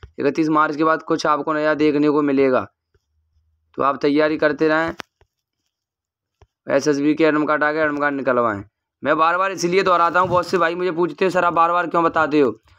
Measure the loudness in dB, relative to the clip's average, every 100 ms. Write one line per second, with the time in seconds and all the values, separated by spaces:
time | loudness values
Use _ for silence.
0 | -18 -6 -2 0 0 2 0 0 0 0
1 | -2 -2 0 -2 -2 -2 0 2 2 2
2 | 2 2 0 2 2 0 -2 _ _ _
3 | _ _ _ _ _ _ _ -4 -4 -2
4 | 0 0 0 0 -2 0 0 0 -2 -8
5 | -16 _ _ _ _ _ _ _ _ _
6 | _ _ _ _ -20 _ -4 0 0 0
7 | 0 2 2 2 0 0 0 0 -2 -2
8 | -2 -2 -2 0 0 -4 -10 _ _ _
9 | -2 0 2 0 -2 -4 -2 0 2 2
10 | 2 2 0 0 0 0 0 -2 -4 -2
11 | -2 0 -2 0 0 2 2 2 -2 0
12 | 0 0 0 2 2 0 _